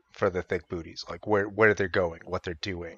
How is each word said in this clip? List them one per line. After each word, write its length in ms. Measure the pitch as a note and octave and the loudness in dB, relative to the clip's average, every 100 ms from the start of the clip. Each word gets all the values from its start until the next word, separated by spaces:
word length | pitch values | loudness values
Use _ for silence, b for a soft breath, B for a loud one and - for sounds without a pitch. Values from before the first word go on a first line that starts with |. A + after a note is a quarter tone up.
| _ | _
for 180 | - G2+ | -2 0
the 100 | F2+ | 0
thick 260 | - F#2 - | -2 -4 -4
booties, 380 | F2+ E2 E2 - | -8 -8 -12 -12
like 160 | F2 - | -10 0
where, 180 | G#2 G#2 | 0 2
where 280 | G2+ A2 G2+ | 4 6 6
they're 120 | F#2+ | 2
going, 340 | G2 F2 E2+ - | 0 0 -2 -8
what 160 | F2+ | -6
they're 120 | - E2+ | -6 -8
doing. 360 | G2+ F2+ E2 | -6 -6 -8